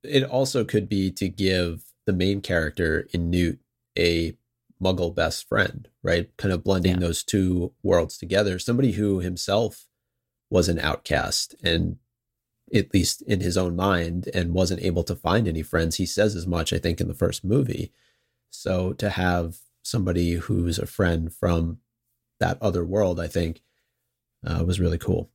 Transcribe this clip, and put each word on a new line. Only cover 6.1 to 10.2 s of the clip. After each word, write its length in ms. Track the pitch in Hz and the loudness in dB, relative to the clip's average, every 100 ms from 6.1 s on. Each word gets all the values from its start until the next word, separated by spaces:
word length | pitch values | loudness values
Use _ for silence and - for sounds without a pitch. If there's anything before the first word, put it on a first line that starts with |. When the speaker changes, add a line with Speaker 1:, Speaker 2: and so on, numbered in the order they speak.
| 85 85 - | 0 0 -4
Speaker 1:
Kind 160 | 98 | -2
of 100 | 90 | 0
blending 300 | 95 95 90 | 2 2 2
Speaker 2:
Yeah. 60 | 90 | 2
Speaker 1:
those 220 | 87 82 | 0 -2
two 500 | - 104 92 90 87 _ | -2 2 2 2 -2 _
worlds 340 | 98 90 82 - | 2 2 2 -6
together. 420 | 85 95 101 90 | -2 0 2 -2
Somebody 340 | - 120 135 | -2 2 2
who 260 | 98 104 95 | 2 0 0
himself 680 | 90 90 - 101 113 - - _ _ _ | -2 -6 0 0 0 -4 -20 _ _ _